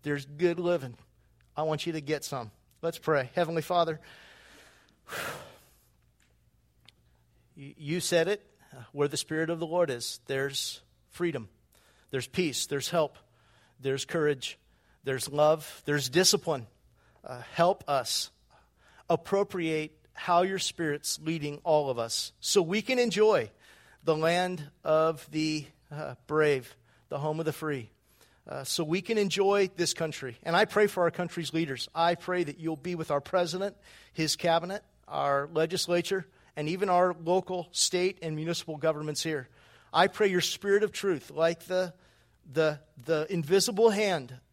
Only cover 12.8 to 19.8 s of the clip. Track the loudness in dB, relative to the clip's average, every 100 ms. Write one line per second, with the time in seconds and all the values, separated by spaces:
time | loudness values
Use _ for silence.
12.8 | 0 0 0 -2 _ _ _ _ _ _
13.8 | -4 -4 -2 0 0 0 -6 -12 _ _
14.8 | _ _ -6 -4 -4 4 4 4 -2 -10
15.8 | -2 0 2 4 4 4 0 -4 -6 _
16.8 | _ _ _ _ -16 -14 -10 2 4 4
17.8 | 0 -2 0 -4 -6 _ _ _ _ _
18.8 | _ -20 _ -2 2 0 0 -2 -2 -2